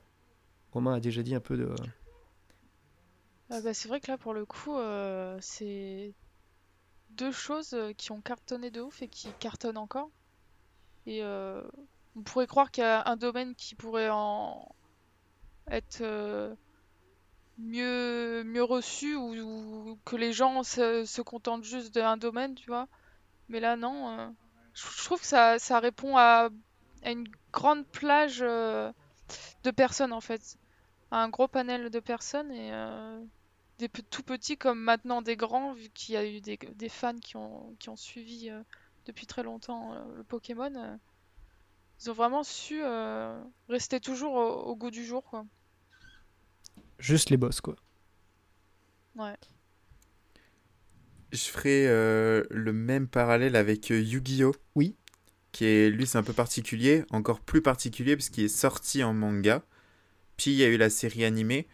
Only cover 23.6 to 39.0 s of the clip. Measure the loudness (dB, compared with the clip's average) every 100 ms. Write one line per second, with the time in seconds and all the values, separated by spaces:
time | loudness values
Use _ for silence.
23.6 | 0 0 -4 -6 -8 -8 -12 -14 _ _
24.6 | _ -16 -12 -10 -4 -4 4 8 8 6
25.6 | 2 2 2 -2 4 8 10 10 6 -2
26.6 | -18 _ _ -10 -8 -6 -10 -16 _ 2
27.6 | 4 4 0 -4 4 6 4 2 0 0
28.6 | 0 -2 -4 -8 _ _ -18 -18 -18 -4
29.6 | -2 4 4 4 -2 -2 -6 -8 -8 -20
30.6 | _ _ _ _ _ 0 0 2 2 2
31.6 | -2 -4 -4 -6 -4 -6 -4 -6 -6 -10
32.6 | -10 -8 -8 -10 -14 -16 -18 _ _ _
33.6 | _ -10 -10 -10 -12 -12 -8 -8 -6 0
34.6 | 0 2 2 2 0 -4 -2 -2 -2 -2
35.6 | -4 -8 -16 -16 -6 -4 -4 -6 -10 -12
36.6 | -12 -12 -12 -6 -6 -6 -14 -14 -14 -16
37.6 | -18 -18 -18 -16 -16 -16 -18 -16 -14 -14
38.6 | -18 -20 _ _